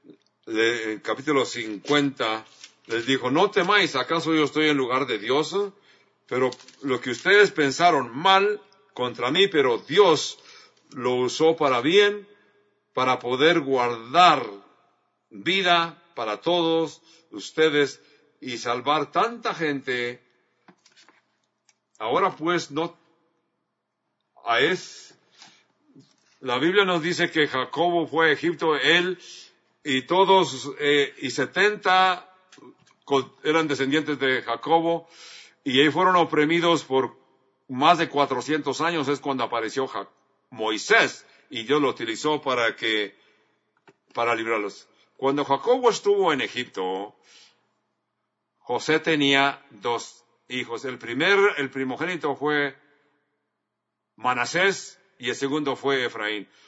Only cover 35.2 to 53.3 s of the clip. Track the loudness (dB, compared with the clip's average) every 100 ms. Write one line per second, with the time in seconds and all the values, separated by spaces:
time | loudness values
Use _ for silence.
35.2 | -20 -20 -20 _ -2 2 2 4 4 4
36.2 | 2 2 2 2 2 0 0 -2 -2 -6
37.2 | _ _ _ _ -10 2 4 4 2 0
38.2 | 0 -2 -2 -4 -4 -4 -2 -2 -2 -4
39.2 | -4 -4 -4 -4 -4 -4 -4 -6 -12 _
40.2 | _ _ _ -6 -4 -2 2 2 2 -2
41.2 | -20 _ _ -10 -2 0 0 -2 -6 -4
42.2 | -4 -2 -2 0 -2 -2 -4 -4 -4 -10
43.2 | _ _ _ _ _ _ _ _ _ -4
44.2 | -2 -2 -2 -4 -4 -10 -20 _ _ -6
45.2 | -2 -2 -2 -2 0 2 2 0 0 2
46.2 | 2 0 -4 -8 -8 -6 -6 -6 -8 -16
47.2 | _ -20 _ _ _ _ _ _ _ _
48.2 | _ _ _ _ -8 -6 0 0 0 0
49.2 | 2 2 2 -2 _ -10 -6 -6 -8 -20
50.2 | _ _ -12 -10 -8 -10 -10 -12 -8 -2
51.2 | 0 2 2 0 -6 -6 -8 -6 -6 -4
52.2 | -6 -4 -2 -2 -2 -6 _ _ _ _
53.2 | _